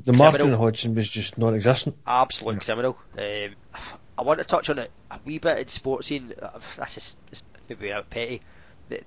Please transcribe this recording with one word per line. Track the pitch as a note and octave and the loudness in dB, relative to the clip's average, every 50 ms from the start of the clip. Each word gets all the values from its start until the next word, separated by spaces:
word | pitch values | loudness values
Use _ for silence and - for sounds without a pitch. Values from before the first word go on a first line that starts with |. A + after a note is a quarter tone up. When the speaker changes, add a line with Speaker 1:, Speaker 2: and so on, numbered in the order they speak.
| - B2+ B2 | 2 4 8
Speaker 1:
Criminal. | B2+ D3 D#3 | 10 10 10
Speaker 2:
marking | D#3 C#3+ D3 C#3 B2 | 8 8 4 4 4
on | A2 | 4
Hodgson | A2+ A2+ A2 - - A#2 A2 | 2 2 0 0 -4 -2 0
was | A2+ G#2+ | 0 -2
just | - - A2 G2 - - | -2 -4 -6 -8 -6 -2
non-existent. | A2+ A2+ A2+ A2 G#2+ G2 A#2+ C3 - - D3+ - - - | 0 2 2 2 4 4 4 4 4 0 -6 -8 -6 -4
Speaker 1:
Absolute | A#2 B2 B2+ B2+ - - - G#2+ A2 G#2+ | 0 4 4 2 2 0 -8 -6 -6 -6
Speaker 3:
Yeah. | G2+ | -6
Speaker 1:
criminal. | - - A2 A2+ B2 C3 B2 - - - - | -4 -4 -4 -2 -2 -2 -4 -6 -14 -16 -10
Um, | G#2+ G#2 G#2 G#2 G#2 G#2 G2+ G2+ - - - - - - - - - - - - | -8 -8 -6 -6 -6 -8 -10 -12 -16 -20 -20 -18 -16 -16 -16 -18 -20 -20 -14 -8
I | - B2 | -4 0
want | C3+ D#3 D#3 | 0 0 0
to | C#3 | 0
touch | - F3 E3+ - - | 0 -2 -2 0 -2
on | C#3+ C3+ | -4 -4
it | A#2 - - - - - | -4 -10 -14 -20 -20 -18
a | - - - | -18 -14 -10
wee | C#3 D#3 | -10 -8
bit | D3+ - E3 C#3+ A2+ | -2 0 0 0 0
in | C3 | -4
Sports | - - - - C3+ C3 - - | -8 -10 -8 -4 -4 -4 -4 -4
Scene. | - D3 C#3+ B2+ A2+ - - | -6 -6 -8 -8 -12 -16 -14
Uh, | - - - A#2+ - - - | -14 -16 -16 -16 -18 -16 -12
this | - C3+ - - | -12 -12 -12 -12
is, | A2 - - - - - - | -14 -16 -18 -18 -20 -20 -20
this | - - - - - - - - | -20 -20 -20 -20 -20 -20 -16 -16
may | A#2+ | -14
be | - G#2+ G2 | -10 -8 -8
a | G2+ | -8
bit | G#2 - - | -8 -8 -8
petty. | - A#2 A#2 A#2 B2 - - - - - - - - - - - | -8 -8 -6 -6 -8 -12 -14 -20 -20 -20 -20 -20 -20 -20 -14 -12
The, | A#2+ - - | -12 -12 -12